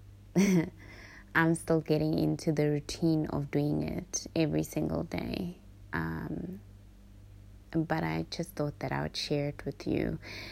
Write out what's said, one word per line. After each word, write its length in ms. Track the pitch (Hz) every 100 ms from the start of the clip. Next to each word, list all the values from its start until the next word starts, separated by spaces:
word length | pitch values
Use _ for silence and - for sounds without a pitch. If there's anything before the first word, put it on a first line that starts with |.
| - - - -
<laughs> 360 | 196 180 175 - - - - - - -
I'm 180 | 165
still 280 | 165 - 160
getting 360 | 151 151 156 165
into 340 | 156 156 -
the 160 | 151 147
routine 560 | 147 - - 165 160 151
of 240 | 147 143
doing 320 | 147 147 151
it 420 | 156 170 185 - - -
every 280 | 156 156
single 400 | 160 156 156 160
day. 560 | 165 175 - - 180 175 - - -
Um, 640 | 165 165 160 151 156 180 190 - - - - - - - - - - -
but 340 | 165 160 160
I 220 | 165 160 165
just 240 | - 165 -
thought 240 | 147 -
that 120 | 135
I 120 | 139
would 120 | 151 -
share 340 | - 147 143
it 120 | 147
with 220 | - - -
you, 320 | - - 160 - - -